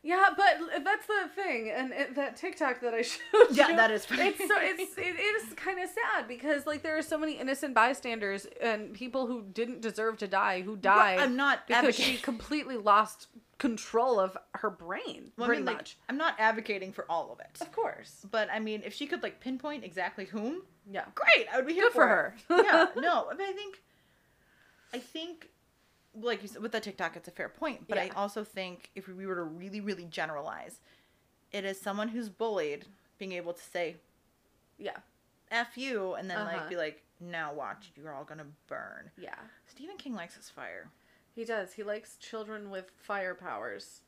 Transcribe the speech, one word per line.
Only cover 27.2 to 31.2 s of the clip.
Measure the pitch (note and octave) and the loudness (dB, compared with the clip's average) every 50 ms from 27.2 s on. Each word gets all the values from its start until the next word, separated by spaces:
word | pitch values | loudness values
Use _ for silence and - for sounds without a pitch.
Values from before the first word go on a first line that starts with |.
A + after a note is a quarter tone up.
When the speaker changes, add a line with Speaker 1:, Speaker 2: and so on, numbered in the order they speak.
| - - | -18 -16
Speaker 2:
a | |
fair | - - D#3 - | -10 -8 -10 -10
point, | - - E4 D4+ A#3+ - - - | -8 -6 -6 -6 -6 -8 -8 -4
but | A3 G3 | -2 -2
I | F3+ | -2
Speaker 1:
Yeah. | F#3 F#3 | -2 -2
Speaker 2:
also | F#3+ G3+ G#3 - A3 G#3+ | -4 -4 -4 -4 -8 -10
think | - - F#3+ F#3+ F3+ F3+ - - - _ | -8 -10 -10 -10 -10 -10 -14 -20 -16 _
if | G3 F#3 F#3+ | -16 -14 -14
we | F#3 F#3 F#3+ | -14 -10 -8
were | F#3+ F#3 | -6 -6
to | F3 | -4
really, | E3+ D#3+ D#3+ E3+ F3+ G3 F#3+ G#3+ | -6 -8 -8 -12 -12 -10 -10 -8
really | G3+ G#3 G3 F#3 F3 | -6 -6 -6 -8 -10
generalize, | E3+ - - D#3+ D#3+ D#3 C#3+ D3+ D#3 - D#2 - - - - _ _ - _ _ _ _ _ | -12 -6 -6 -6 -4 -4 -8 -8 -8 -10 -10 -12 -14 -18 -20 _ _ -20 _ _ _ _ _